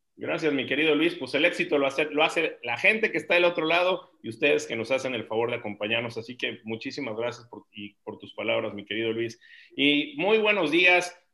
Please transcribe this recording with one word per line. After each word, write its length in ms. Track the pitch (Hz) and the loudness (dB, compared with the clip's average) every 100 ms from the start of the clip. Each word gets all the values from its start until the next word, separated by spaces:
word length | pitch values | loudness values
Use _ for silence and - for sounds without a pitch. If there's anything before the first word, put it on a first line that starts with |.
| _ - | _ -12
Gracias, 320 | 131 160 151 | -6 -2 0
mi 140 | 139 117 | 0 0
querido 260 | 135 160 | 0 2
Luis. 220 | 147 170 170 | 4 2 0
Pues 180 | 131 | -4
el 120 | 139 175 | 2 2
éxito 340 | - - 147 | 0 0 2
lo 80 | 135 | 2
hace, 180 | 135 151 | 0 0
lo 180 | 147 | 2
hace 360 | 147 165 160 - | 2 2 -2 -4
la 160 | 120 117 | -8 2
gente 340 | 190 220 214 | 2 4 0
que 60 | 160 | -2
está 160 | 156 | 2
del 100 | 175 | 4
otro 220 | 175 175 156 | 4 2 2
lado 460 | 175 180 185 - _ | 2 2 0 -6 _
y 80 | 113 | -10
ustedes 380 | 110 147 151 - | 0 2 2 0
que 80 | 113 | -4
nos 160 | 107 | -2
hacen 240 | 131 131 120 | -2 -2 -6
el 100 | - | -4
favor 240 | 113 120 | -2 0
de 60 | 117 | -2
acompañarnos. 600 | 107 101 107 117 120 113 | -6 -6 -2 -2 -2 -8
Así 220 | 110 123 | -12 -6
que 220 | 127 110 | -6 -6
muchísimas 540 | 110 113 135 147 123 110 | -8 -8 -8 -8 -8 -4
gracias 300 | 120 117 117 | -6 -6 -14
por, 160 | 107 - | -20 -20
y 240 | 104 101 _ | -16 -16 _
por 160 | 110 101 | -16 -14
tus 120 | 101 - | -14 -8
palabras, 400 | 104 113 110 101 | -4 -2 -4 -8
mi 100 | 95 | -8
querido 260 | 107 113 | -4 -2
Luis. 260 | 113 117 - - - - - | -2 -6 -8 -20 -20 -10 0
Y 380 | 143 147 147 143 | 2 2 -2 -2
muy 200 | 185 220 | 2 2
buenos 320 | 214 208 151 | 4 2 2
días 500 | 170 180 180 175 - _ | 4 6 4 2 -8 _